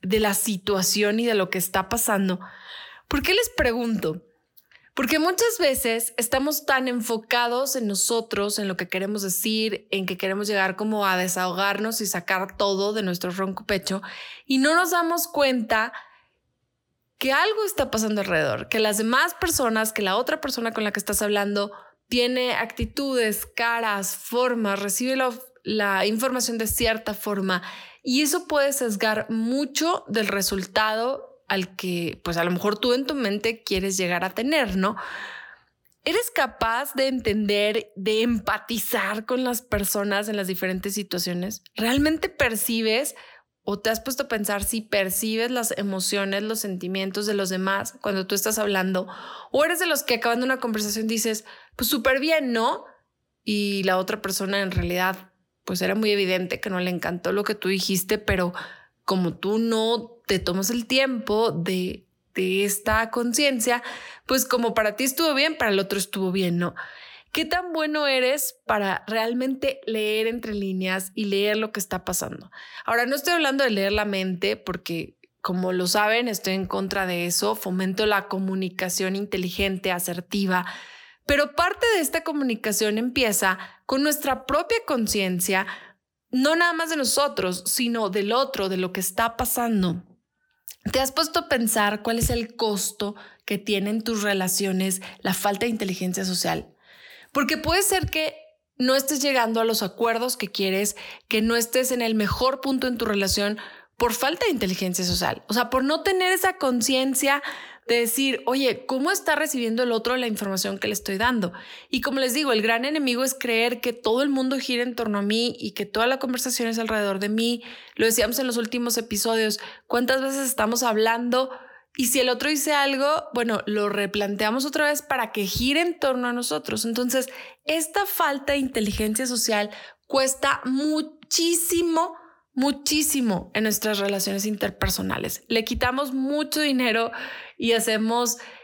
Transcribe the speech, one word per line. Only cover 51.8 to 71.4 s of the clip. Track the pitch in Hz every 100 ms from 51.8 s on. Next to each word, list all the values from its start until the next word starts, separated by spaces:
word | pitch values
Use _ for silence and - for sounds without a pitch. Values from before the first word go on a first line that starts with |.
| 226
súper | 285 262 262
bien, | 311 320 262
¿no?" | 233 240 381 - - _ _ _ _
Y | - 208 202 196
la | 185 185
otra | 190 214
persona | 190 190 196 202
en | 190
realidad, | 180 175 180 185 185 - _ _ _ -
pues | 185
era | 185
muy | 208 214
evidente | 202 185 185 180 -
que | 208
no | 185
le | 180
encantó | 175 170 175 190
lo | 196
que | 208
tú | 208 185
dijiste, | 190 190 185 190 214
pero | 214 190 180 - - - - _
como | - 190 175 -
tú | 190 220
no | 226 220 226 233 233 - -
te | 190
tomas | 185 185 196
el | 240 226
tiempo | 262 269 240 220 214 226
de, | 160 175 185 180 - _ _ _
de | 185 185 190
esta | 202 202 220 220 226
conciencia, | 240 240 233 285 247 240 240 - - - -
pues | - 262 -
como | 247 233
para | 226 214 208
ti |
estuvo | 262 269 320
bien, | 269 311 311
para | 226
el | 196
otro | 190 202
estuvo | 185 196 190
bien, | 190 175 170
¿no? | 180 - - - - - _
¿Qué | -
tan | 311 349 359
bueno | 320 302 302 285
eres | 262 254 285 - -
para | - 214 196 - -
realmente | 226 226 247 262 262 277 262
leer | 226 220 214 214 220
entre | 233 226
líneas | 208 196 185 185 190 190
y | 220 208
leer | 196